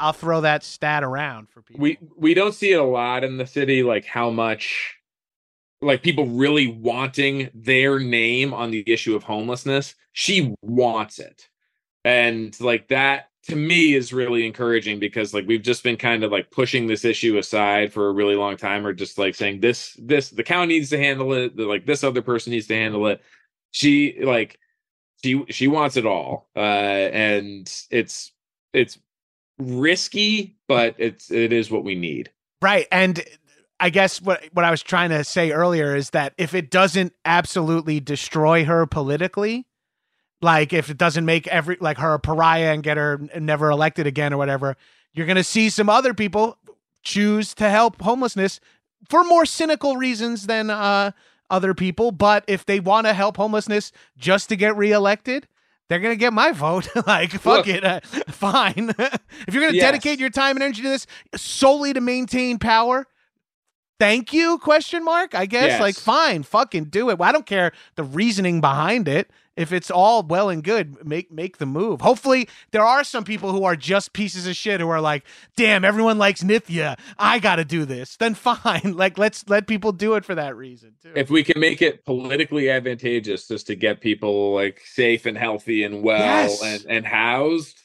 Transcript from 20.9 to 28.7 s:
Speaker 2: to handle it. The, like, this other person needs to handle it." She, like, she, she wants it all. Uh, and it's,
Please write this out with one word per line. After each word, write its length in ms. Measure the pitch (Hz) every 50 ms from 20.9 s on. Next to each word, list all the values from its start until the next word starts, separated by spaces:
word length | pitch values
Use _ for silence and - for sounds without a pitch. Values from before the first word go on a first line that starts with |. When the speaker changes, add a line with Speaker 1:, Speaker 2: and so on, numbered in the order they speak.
Speaker 2:
to 80 | 147 143
handle 340 | 143 143 139 135 131 131 135
it. 240 | 127 127 120 90 98
The, 80 | 110
like, 220 | 104 104 98 90 139
this 160 | 147 139 -
other 180 | 135 123 123
person 300 | 120 - 123 117 - -
needs 160 | 120 117 104 -
to 80 | 113
handle 320 | 110 113 110 107 104 104 107
it." 120 | 101 - _ _ _ _ _ _ _ _ _ _
She, 480 | - - - 147 143 143 143 143 - -
like, 380 | 107 135 127 117 110 - - _ _ _ _ _ _ _ _ _ _ _ _ _ -
she, 200 | 131 127 139 135 -
she 180 | - - 127 139
wants 300 | 147 156 151 143 139 131
it 80 | 113
all. 420 | 110 98 85 73 65 67 - _ _ -
Uh, 40 | -
and 1080 | 104 104 104 101 101 101 98 98 98 92 - 107 110 107 104 104 101 101 101 98 92 - - - - -
it's, 420 | - 120 110 - - - - - _ _ _ _ _ _ _ _